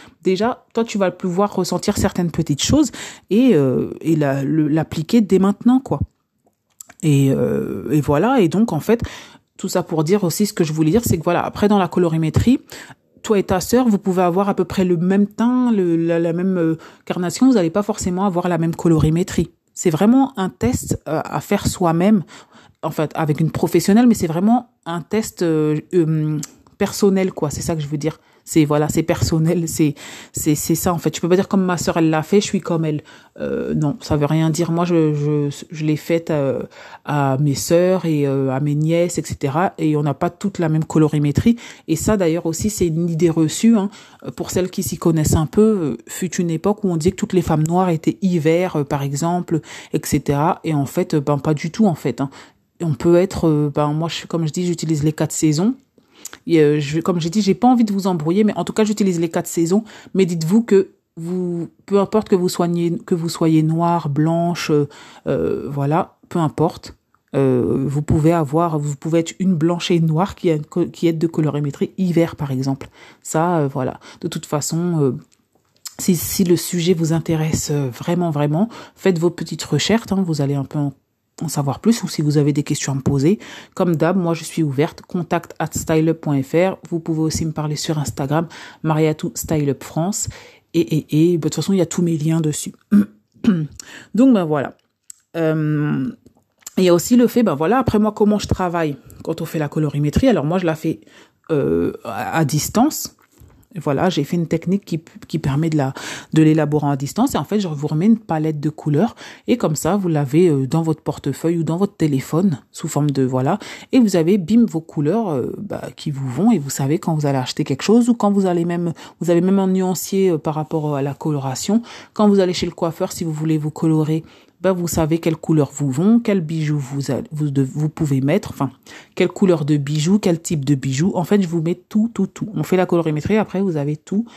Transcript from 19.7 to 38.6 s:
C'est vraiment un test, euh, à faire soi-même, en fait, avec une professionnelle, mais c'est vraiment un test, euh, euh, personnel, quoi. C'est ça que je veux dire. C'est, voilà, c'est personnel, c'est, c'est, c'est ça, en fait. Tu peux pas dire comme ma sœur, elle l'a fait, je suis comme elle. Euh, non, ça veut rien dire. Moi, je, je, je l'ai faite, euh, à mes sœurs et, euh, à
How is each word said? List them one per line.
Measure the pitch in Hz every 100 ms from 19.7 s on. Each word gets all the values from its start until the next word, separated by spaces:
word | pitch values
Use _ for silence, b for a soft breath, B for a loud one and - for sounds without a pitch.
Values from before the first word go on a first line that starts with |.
C'est | - 190
vraiment | 156 202 254 269 -
un | 185
test, | - 233 254 - - -
euh, | 151
à | - -
faire | - 202 -
soi-même, | - 175 165 190 214 151 B B B B _
en | 156
fait, | 156 151
avec | - 156 151
une | 160
professionnelle, | - 170 175 160 208 247
mais |
c'est | 214 180
vraiment | 160 208 240 247 _
un | - 170
test, | 156 208 220 -
euh, | 175 156 151 151 -
euh, | 185 156 160 151 151 - - - -
personnel, | 196 - 202 190 190
quoi. | - 151
C'est | -
ça | -
que | 165
je | 147
veux | 151
dire. | 151 - b b b
C'est, | 165
voilà, | 147 147 151
c'est | 165
personnel, | 160 165 - 160 156 185 165
c'est, | - 156 147 B B B
c'est, | - -
c'est | 151 - 160
ça, | 185
en | 170
fait. | 156
Tu | -
peux | 165
pas |
dire | 185 190
comme | 196
ma | 180 175
sœur, | - 170
elle | 165
l'a | 156
fait, | 151 202
je | 208
suis | 190
comme | - 170
elle. | 160 151 - B B -
Euh, | 71 - -
non, | 156 151 -
ça | - 151
veut | 147
rien | 156 160
dire. | 156 170
Moi, | 165
je, | 175 175 156
je, | 147 147 151 143 139 -
je | 156
l'ai | 156 151
faite, | - 165 165
euh, | 156 139 123 - B B B
à | - 147 139 135
mes | 147 135
sœurs | - 170 180 185
et, | 170 151
euh, | 143 135 135
à | 131